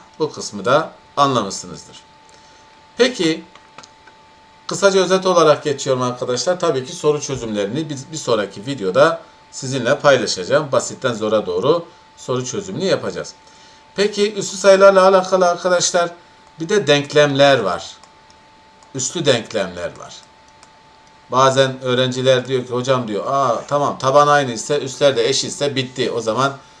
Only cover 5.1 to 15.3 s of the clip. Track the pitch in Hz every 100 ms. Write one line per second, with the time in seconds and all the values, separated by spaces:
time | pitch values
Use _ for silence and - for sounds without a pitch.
5.1 | 190 185 170 156 143 151 135 139 127 123
6.1 | 123 123 123 180 180 170 135 127 - 151
7.1 | 147 147 127 113 104 101 143 151 131 127
8.1 | 151 135 110 98 101 113 135 92 113 160
9.1 | 165 - _ _ - 131 135 117 143 147
10.1 | 131 101 95 92 143 143 123 - 104 127
11.1 | 107 107 107 92 90 131 170 170 - -
12.1 | - - 127 123 104 95 123 185 127 107
13.1 | 85 - - - - - - - - 208
14.1 | 208 208 208 175 196 196 190 196 190 185
15.1 | 190 180